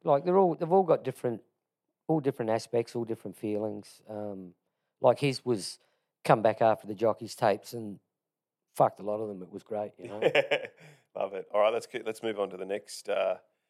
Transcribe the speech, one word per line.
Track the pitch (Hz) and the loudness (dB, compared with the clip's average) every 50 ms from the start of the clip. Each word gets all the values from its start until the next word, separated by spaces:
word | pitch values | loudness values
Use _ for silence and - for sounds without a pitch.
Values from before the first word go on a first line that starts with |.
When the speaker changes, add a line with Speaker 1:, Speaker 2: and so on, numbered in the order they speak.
| - | 0
Speaker 1:
Like, | 170 143 139 156 | 2 2 2 2
they're | 180 180 196 | 2 4 4
all, | 196 175 160 | 4 4 2
they've | - 175 156 | 0 0 2
all | 175 196 190 | 4 4 4
got | 165 151 123 - | 4 2 2 0
different, | 135 123 - - 123 117 104 - _ _ _ _ _ _ _ _ _ _ _ _ - | -2 -6 -4 -4 -4 -4 -4 -8 _ _ _ _ _ _ _ _ _ _ _ _ 0
all | 160 160 | 0 0
different | 139 143 131 - 120 110 | 2 0 -2 -2 0 0
aspects, | 110 113 - - - 117 117 - - | 0 0 0 0 -2 -2 -2 -2 -4
all | 123 117 | -6 -4
different | 110 113 - - 107 90 - | -4 -6 -6 -8 -10 -12 -8
feelings. | - 107 104 104 107 107 104 104 98 - - - _ 101 | -4 -4 -2 -2 -2 -4 -6 -8 -12 -16 -20 -20 _ -12
Um, | 107 104 104 104 101 95 92 87 85 _ _ _ _ _ _ _ _ _ | -10 -8 -8 -8 -8 -10 -12 -16 -18 _ _ _ _ _ _ _ _ _
like, | - 127 117 - | 4 4 4 4
his | - 143 131 - - | 2 -2 -2 -2 -2
was | 123 120 101 87 - - - _ _ _ _ _ _ _ _ - | -2 -2 -2 -4 -6 -12 -16 _ _ _ _ _ _ _ _ 2
come | - 147 113 | 2 4 6
back | 107 113 104 - | 4 4 4 4
after | 120 113 107 - - 101 | 4 4 2 2 -2 -8
the | 107 | -4
jockeys | 92 110 113 101 - 117 104 - | 0 0 0 0 0 -4 -14 -6
tapes | - 127 110 98 113 - - - | 0 2 2 2 0 -2 -10 -12
and | 120 113 104 101 - _ _ _ _ _ _ _ _ _ _ _ _ _ _ _ | -10 -10 -10 -12 -14 _ _ _ _ _ _ _ _ _ _ _ _ _ _ _
fucked | - 147 113 - - | 2 2 2 2 -2
a | 95 | -6
lot | 104 104 107 | -6 -4 -4
of | 110 107 | -6 -8
them. | 101 92 | -8 -10
It | 92 87 | -12 -14
was | 101 98 - | -14 -16 -12
great, | - 110 104 104 104 - - | -8 -6 -6 -6 -8 -10 -14
you | 90 92 | -16 -14
know. | 101 107 | -6 -2
Speaker 2:
<laughs> | - 165 127 151 147 - 156 131 127 117 - _ - - - _ _ _ - | 0 2 4 4 2 2 0 -4 -4 -8 -16 _ -20 -20 -20 _ _ _ -8
Love | 101 101 98 98 | -6 -6 -4 -6
it. | 95 92 - - | -8 -8 -2 2
All | 104 | 4
right, | 104 110 113 | 4 4 4
let's | 117 - - | 0 -2 -6
keep, | - 117 107 | -8 -8 -8
let's | 110 110 - - | -8 -8 -6 -6
move | 113 107 101 | -6 -4 -2
on | 101 95 | -4 -4
to | 92 92 | -6 -8
the | 95 | -8
next, | 95 101 107 - - - - - - | -6 -6 -8 -8 -10 -16 -12 -6 -4
uh, | 101 98 95 92 92 - - _ _ _ _ | -2 0 0 0 -2 -4 -8 _ _ _ _